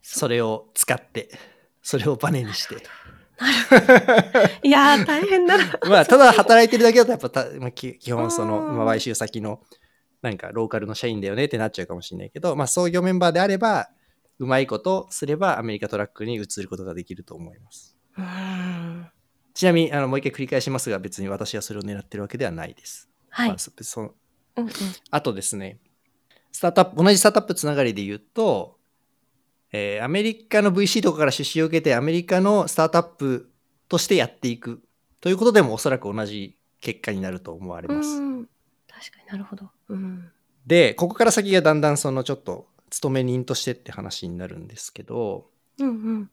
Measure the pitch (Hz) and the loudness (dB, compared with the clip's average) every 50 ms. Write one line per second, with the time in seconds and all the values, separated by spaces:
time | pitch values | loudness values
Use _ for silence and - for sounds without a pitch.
0 | _ - - - 160 127 120 117 117 110 110 107 - _ _ - - - 127 120 | _ -10 -6 -4 -2 0 0 0 0 -2 -4 -6 -10 _ _ -6 -2 -2 -2 -4
1 | - _ _ 117 104 _ - - - - _ _ _ _ _ _ _ - - 135 | -4 _ _ -12 -12 _ -18 -20 -20 -20 _ _ _ _ _ _ _ -4 -4 -2
2 | 110 151 139 113 - - 170 131 120 104 98 - - - - - - - - - | -2 -2 -4 -2 -2 -2 -2 -2 -4 -6 -6 -8 -8 -8 -10 -14 -16 -20 -20 -20
3 | - - - - _ _ _ - 247 277 269 233 - - 269 233 - - 254 233 | -20 -20 -20 -20 _ _ _ -4 -2 0 0 0 4 8 8 8 10 10 8 8
4 | - - 247 220 - - - - 202 202 - - - 277 285 277 277 285 294 294 | 8 6 4 4 4 4 4 4 4 4 2 2 4 6 6 8 8 8 6 6
5 | 285 - 302 294 359 403 392 370 359 349 370 392 - 175 - - - 175 202 190 | 4 0 0 0 0 2 2 2 4 4 4 4 2 0 -4 -4 2 6 6 6
6 | 151 - 233 269 277 247 214 214 196 - 226 - 220 220 247 226 233 233 226 247 | 8 8 10 10 10 10 10 8 6 8 8 8 8 6 6 6 6 6 8 8
7 | 233 226 233 - - 123 - 139 127 - 143 135 127 123 - - - 127 - _ | 6 6 2 -2 -4 -4 -4 -4 -4 -4 -8 -10 -10 -10 -10 -10 -12 -12 -14 _
8 | - 123 120 117 117 113 113 117 110 107 107 107 107 - 127 117 110 113 113 110 | -6 -4 -4 -2 -2 -2 -2 -4 -4 -2 -2 -4 -4 -4 -4 -2 0 0 0 0
9 | - 123 110 - 113 104 - 113 104 107 104 - _ _ - _ _ _ _ _ | -2 -6 -6 -6 -6 -6 -8 -8 -8 -8 -10 -12 _ _ -20 _ _ _ _ _
10 | _ _ _ _ - 120 107 - - - - 113 113 107 - 110 104 104 107 - | _ _ _ _ -10 -8 -8 -8 -12 -10 -6 -6 -6 -4 -4 -6 -6 -6 -10 -6
11 | - 120 113 107 98 98 101 117 139 147 - 113 110 110 - - 90 - 87 87 | -6 -6 -6 -4 -6 -6 -4 -2 -4 -4 -2 -4 -4 -4 -6 -8 -10 -10 -12 -14
12 | - - 92 90 95 101 _ 156 160 180 147 147 143 123 - 180 180 175 170 180 | -14 -14 -14 -14 -16 -14 _ -6 -4 -4 -2 -2 -4 -2 -2 -2 -2 0 0 0
13 | 175 185 185 180 180 170 160 170 190 202 196 185 226 226 202 147 104 - _ _ | 0 0 0 2 2 2 2 2 0 0 0 0 0 0 0 0 -2 -6 _ _
14 | _ _ _ _ _ _ _ _ 131 127 131 135 135 135 - 107 - 180 185 190 | _ _ _ _ _ _ _ _ -2 0 2 0 2 0 -4 -4 -2 -2 -2 -2
15 | 185 _ - - - 139 151 156 196 185 147 - 113 113 107 101 - 104 - 104 | -4 _ -10 -10 -6 -6 -4 -2 0 -2 -2 -2 -4 -6 -6 -6 -8 -6 -4 -6
16 | 101 - _ - 107 113 120 110 104 92 - - 98 92 95 90 95 92 85 87 | -6 -6 _ -10 -8 -8 -6 -8 -8 -10 -10 -12 -10 -10 -10 -12 -10 -10 -12 -12
17 | 87 _ 90 90 90 _ 85 82 85 80 - _ - _ - - - _ _ _ | -12 _ -16 -18 -18 _ -18 -18 -18 -20 -20 _ -20 _ -20 -20 -20 _ _ _
18 | _ _ _ - 185 180 180 185 190 190 185 185 180 180 180 170 170 170 165 175 | _ _ _ -14 -12 -12 -10 -10 -10 -10 -8 -8 -8 -8 -8 -8 -10 -10 -12 -14
19 | 175 165 _ _ _ _ _ _ _ _ _ - 185 185 170 170 165 156 143 143 | -16 -20 _ _ _ _ _ _ _ _ _ 0 2 4 4 4 2 2 0 -2
20 | 139 131 131 139 131 143 - - 135 120 151 131 123 143 135 127 - 127 104 95 | -2 -2 -2 -2 -4 -6 -6 -6 -8 -2 -2 -2 -2 -2 -4 -4 -4 -4 -6 -6
21 | 92 101 - - 98 98 98 95 107 - - 107 101 - 107 104 98 101 104 98 | -6 -10 -10 -8 -8 -8 -6 -8 -8 -8 -8 -10 -10 -8 -10 -10 -10 -10 -10 -10
22 | 98 _ - 104 101 101 - 117 131 104 85 82 80 85 - _ _ - - - | -12 _ -12 -10 -10 -10 -8 -6 -6 -6 -6 -8 -12 -14 -16 _ _ -20 -20 -20
23 | _ _ _ _ _ _ - - 240 226 190 180 - - _ - 113 - - 117 | _ _ _ _ _ _ -8 -4 -4 -4 -4 -6 -10 -14 _ -18 -16 -14 -12 -12
24 | 107 104 _ _ _ _ _ _ _ _ _ - 240 220 - - 202 190 180 - | -12 -12 _ _ _ _ _ _ _ _ _ -8 -8 -8 -8 -8 -8 -8 -10 -12
25 | _ _ - 151 - 135 107 95 95 - - 101 98 95 104 _ _ _ _ _ | _ _ -6 -4 -4 -4 -6 -6 -8 -8 -8 -8 -12 -12 -16 _ _ _ _ _
26 | _ _ _ _ _ _ _ _ _ _ - - - 175 175 196 180 - - 151 | _ _ _ _ _ _ _ _ _ _ -12 -4 -4 0 4 4 2 2 2 2
27 | 170 196 208 185 - 208 208 220 196 - 180 - - 147 147 143 135 120 107 98 | 4 4 6 6 4 4 4 4 -2 -2 -8 -6 -4 -4 -2 0 0 0 -2 -4
28 | 101 98 101 104 _ _ _ 233 226 202 131 98 87 - _ _ _ _ _ _ | -8 -10 -10 -12 _ _ _ -2 0 0 0 -2 -4 -10 _ _ _ _ _ _
29 | _ _ _ _ _ _ _ _ _ _ _ _ _ _ - 104 101 101 101 107 | _ _ _ _ _ _ _ _ _ _ _ _ _ _ -8 -6 -6 -6 -6 -6
30 | 113 131 160 196 208 226 214 220 - _ - 214 208 202 175 190 202 185 - 226 | -6 -4 -4 -2 -2 -4 -6 -8 -10 _ 0 2 2 2 2 2 0 0 0 0
31 | 202 202 156 156 151 139 127 - 143 - - 160 160 160 160 165 151 156 127 117 | 0 0 0 2 0 0 0 -2 -6 -4 -2 -2 -2 0 0 0 2 2 0 2
32 | 131 156 165 175 175 175 190 185 190 202 214 202 175 175 - - 160 160 160 170 | 0 -2 -2 -2 -2 0 0 2 2 4 2 2 0 0 0 0 0 2 2 0
33 | 170 - _ _ 143 135 127 123 - _ _ _ _ _ _ _ _ _ - 165 | 0 0 _ _ -4 -4 -4 -4 -6 _ _ _ _ _ _ _ _ _ -2 -2
34 | - - 208 175 120 117 - _ - 123 120 120 - 120 117 - _ _ _ _ | 0 2 2 2 2 -2 -4 _ -6 -6 -6 -6 -10 -14 -14 -14 _ _ _ _
35 | _ _ _ _ - 180 185 185 226 240 214 208 170 123 110 110 - 147 131 123 | _ _ _ _ -2 -2 0 4 2 6 6 6 4 4 0 -2 -2 -2 -2 -2
36 | - 101 98 113 110 101 104 104 98 95 _ _ _ _ _ _ - - 110 - | -4 -8 -6 -6 -6 -8 -8 -12 -12 -14 _ _ _ _ _ _ -10 -10 -10 -8
37 | - - 104 95 92 92 92 90 - 87 82 85 95 90 87 85 - - 285 302 | -8 -8 -6 -6 -6 -8 -8 -10 -12 -14 -16 -14 -14 -14 -14 -12 -8 -8 -6 -6
38 | 302 302 294 285 285 277 262 254 233 _ _ _ _ _ _ _ _ _ - - | -6 -6 -8 -8 -8 -8 -8 -10 -14 _ _ _ _ _ _ _ _ _ -20 -20
39 | - - _ _ _ - 202 196 202 - 202 190 196 190 _ _ _ _ 208 190 | -20 -20 _ _ _ -16 -14 -14 -14 -14 -18 -20 -20 -20 _ _ _ _ -12 -10
40 | 190 185 185 180 175 170 _ _ _ _ _ _ _ 127 160 175 160 113 - - | -10 -10 -12 -14 -16 -20 _ _ _ _ _ _ _ 2 4 6 6 4 2 0
41 | 175 175 - - 233 226 - 226 202 196 190 185 156 156 156 151 147 151 143 143 | -4 -4 0 2 2 2 4 2 0 2 2 4 4 4 2 4 2 2 2 0
42 | - 147 131 131 127 - 139 131 _ - 90 - - _ _ _ _ _ - - | -2 -4 -4 -4 -4 -6 -8 -8 _ -12 -12 -12 -12 _ _ _ _ _ -12 -6
43 | - 143 131 135 127 127 123 127 127 - 131 - - 135 120 - _ - 107 - | -4 -2 -2 0 -2 0 -2 -4 -4 -4 -6 -6 -4 -6 -8 -8 _ -18 -16 -14
44 | 98 92 - - - 90 87 87 92 92 - - - 107 110 107 - - _ - | -14 -12 -12 -12 -12 -12 -10 -10 -12 -12 -14 -16 -18 -18 -18 -18 -18 -18 _ -20
45 | - - 117 120 117 104 95 - _ _ _ _ _ _ _ - 277 262 233 220 | -16 -12 -8 -6 -6 -6 -6 -10 _ _ _ _ _ _ _ -6 -6 -4 -4 -4
46 | 214 220 226 214 208 202 | -6 -6 -6 -6 -8 -12